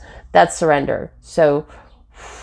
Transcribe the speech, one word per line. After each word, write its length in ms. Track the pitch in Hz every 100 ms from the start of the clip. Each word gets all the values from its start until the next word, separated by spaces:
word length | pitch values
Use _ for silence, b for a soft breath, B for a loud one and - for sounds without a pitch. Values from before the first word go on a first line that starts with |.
| B B B
that's 260 | 170 170 -
surrender. 540 | 165 143 - - - -
So, 460 | - - 151 147 151 b b b _ - B B